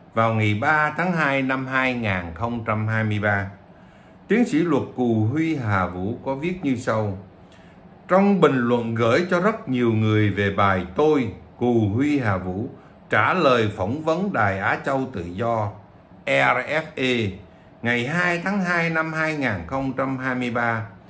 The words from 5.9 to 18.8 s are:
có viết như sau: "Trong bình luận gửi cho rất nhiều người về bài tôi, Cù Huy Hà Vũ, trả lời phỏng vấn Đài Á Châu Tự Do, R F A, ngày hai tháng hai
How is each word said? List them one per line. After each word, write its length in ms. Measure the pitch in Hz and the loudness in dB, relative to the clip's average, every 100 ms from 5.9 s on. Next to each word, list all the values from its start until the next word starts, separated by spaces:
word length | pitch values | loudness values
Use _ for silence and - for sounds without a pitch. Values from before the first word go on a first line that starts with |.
| 87 95 120 135 | -4 -6 -6 -6
có 100 | 135 | -4
viết 240 | 170 185 | -4 -4
như 120 | 143 120 | -2 -2
sau: 420 | 127 110 104 95 - - - - - - - - - | 0 -2 -2 -4 -12 -20 -20 -20 -20 -20 -20 -20 0
"Trong 340 | 185 202 190 | 4 4 6
bình 140 | 151 131 | 4 4
luận 380 | 120 120 113 113 | 2 0 0 0
gửi 300 | 117 135 185 | 2 2 2
cho 80 | 180 | 0
rất 280 | 196 226 - | 0 -2 -4
nhiều 240 | 127 120 | 0 2
người 360 | 110 110 107 104 | 2 4 4 2
về 240 | 98 101 98 | 2 0 2
bài 280 | 101 95 87 - | 2 2 -2 2
tôi, 380 | 151 147 110 - - - | 4 4 0 -6 -18 -4
Cù 320 | 123 117 104 | 0 2 2
Huy 260 | 107 147 143 | 2 0 0
Hà 180 | 117 95 | 0 -2
Vũ, 320 | 92 92 127 - - - - | -4 -6 -8 -10 -20 -20 -2
trả 240 | 110 117 | 0 2
lời 380 | 180 147 123 107 101 | 4 4 4 2 -2
phỏng 260 | 95 143 | -4 -2
vấn 300 | 160 165 202 | -2 0 0
Đài 260 | 135 101 95 | 0 0 0
Á 200 | 104 160 147 | -2 -2 -2
Châu 200 | 135 127 | -2 -4
Tự 120 | 95 87 | -6 -8
Do, 460 | 90 117 113 104 - - - - - - | -4 -2 -2 -2 -8 -18 -20 -20 -12 -2
R 320 | 139 135 123 127 | 2 2 2 0
F 160 | 151 156 - | -4 -4 -4
A, 420 | 131 120 104 92 - - - - | 0 0 -2 -6 -16 -20 -20 -8
ngày 260 | 117 120 123 | -2 -2 -2
hai 340 | 170 180 170 | 0 0 0
tháng 180 | 185 202 | -2 -2
hai 280 | 180 175 | 0 0